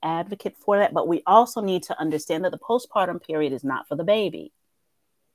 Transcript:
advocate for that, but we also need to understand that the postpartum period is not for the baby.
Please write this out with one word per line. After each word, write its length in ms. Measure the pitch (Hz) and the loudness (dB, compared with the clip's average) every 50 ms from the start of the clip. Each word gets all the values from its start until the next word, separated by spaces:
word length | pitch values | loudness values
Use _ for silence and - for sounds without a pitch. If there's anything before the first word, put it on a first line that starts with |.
| - | -6
advocate 520 | 160 165 165 175 196 202 - - 196 - | -4 -4 -4 -4 -6 -8 -8 -8 -8 -10
for 220 | - - - 202 202 | -6 -2 2 2 4
that, 160 | 208 - 135 | 4 2 2
but 140 | 160 - 170 | 0 0 0
we 160 | 170 156 - | 0 0 2
also 360 | 175 196 226 240 240 - 226 | 6 8 8 6 6 2 -4
need 200 | 208 196 185 175 - | -2 -2 -2 -2 -2
to 160 | - 180 - | -6 -6 -4
understand 460 | 160 160 156 151 - - 170 160 185 | -4 -4 -4 -4 -4 -4 -4 -2 -2
that 60 | 180 | -4
the 80 | - - | -4 -6
postpartum 640 | - - 233 247 - - - 208 185 175 175 175 - | -4 -2 -2 -2 -2 -2 -2 0 0 0 -2 -6 -8
period 280 | - 160 156 151 139 135 | -6 -2 -2 0 -2 -2
is 100 | 123 135 | -4 -4
not 240 | 135 131 - - - | -4 -4 -4 -6 -6
for 80 | 147 | -6
the 80 | 143 165 | -4 0
baby. 500 | 180 208 220 208 175 - 82 80 - _ _ _ _ _ _ _ _ _ _ _ _ _ _ _ _ _ | 0 2 2 0 -2 -4 -8 -14 -16 _ _ _ _ _ _ _ _ _ _ _ _ _ _ _ _ _